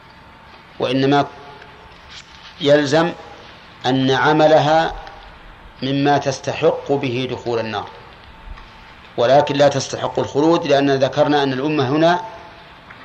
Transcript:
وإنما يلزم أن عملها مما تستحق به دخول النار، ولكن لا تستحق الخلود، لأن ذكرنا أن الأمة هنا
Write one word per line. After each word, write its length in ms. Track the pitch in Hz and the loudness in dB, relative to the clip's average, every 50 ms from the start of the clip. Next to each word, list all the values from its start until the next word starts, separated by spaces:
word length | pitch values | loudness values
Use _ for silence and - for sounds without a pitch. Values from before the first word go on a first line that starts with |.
| - - - - - - - - - - - - - - - - | -20 -20 -20 -20 -20 -20 -20 -20 -20 -20 -20 -20 -20 -20 -8 -6
وإنما 480 | 117 120 131 135 135 139 143 143 139 - - - - - - - - - - - - - - - - - - - - - - - - - - - | -6 -4 -2 0 0 2 2 0 0 -2 -8 -20 -20 -20 -20 -20 -20 -20 -20 -20 -20 -20 -20 -20 -20 -20 -20 -20 -20 -20 -20 -20 -20 -20 -12 -4
يلزم 520 | 175 143 143 147 147 127 143 160 170 175 - - - - - - - - - - - - - - - | 2 2 2 2 2 2 0 0 0 0 -4 -10 -16 -20 -20 -20 -20 -20 -20 -20 -20 -20 -18 -8 -4
أن 240 | 123 131 131 131 131 | -2 0 0 2 0
عملها 840 | 135 127 123 151 151 151 156 151 156 143 135 151 156 160 165 - - - - - - - - - - - - - - - - - - - | 0 2 2 2 2 4 4 4 4 4 4 4 2 2 0 -2 -6 -12 -16 -18 -20 -20 -20 -20 -20 -20 -20 -20 -20 -20 -20 -20 -14 -10
مما 360 | 127 135 139 139 143 143 143 135 | -6 -4 -2 0 2 2 2 2
تستحق 720 | 135 139 127 - - 135 120 - 151 165 165 - - - | 0 -4 -6 -6 -8 -8 -6 0 0 0 0 0 -4 -4
به 360 | 143 139 139 127 117 131 131 - | -4 -2 -2 -4 -4 -4 -6 -6
دخول 280 | 120 - - 117 117 113 | -8 -8 -6 -4 -4 -4
النار، 300 | 110 110 107 101 92 - - - - - - - - - - - - - - - - - - - - - - - - - - | -4 -6 -8 -8 -10 -10 -16 -20 -20 -20 -20 -20 -20 -20 -20 -20 -18 -18 -18 -18 -20 -20 -20 -20 -20 -20 -20 -20 -20 -12 -4
ولكن 380 | 117 120 120 135 147 143 143 135 | -2 2 4 4 4 4 2 2
لا 120 | 139 143 139 | 2 2 2
تستحق 500 | 135 131 - - 127 113 127 123 - 139 | 2 0 -6 -6 -8 -6 -6 -6 -4 -4
الخلود، 480 | 120 104 - 135 151 160 170 160 139 | -6 -2 -2 0 2 2 2 2 2
لأن 240 | 143 139 139 139 143 | 2 2 2 2 2
ذكرنا 520 | 135 135 135 131 - 147 147 139 147 143 | 2 0 0 0 0 0 0 2 2 0
أن 100 | 139 135 | 0 0
الأمة 360 | 131 127 135 151 151 147 127 120 | -2 -2 -4 -2 -2 -2 0 0
هنا 320 | 143 151 160 170 175 180 - - - - - - - - - - - - - - - - | 2 2 2 2 2 0 -4 -10 -16 -18 -20 -20 -20 -20 -20 -20 -20 -20 -20 -20 -20 -20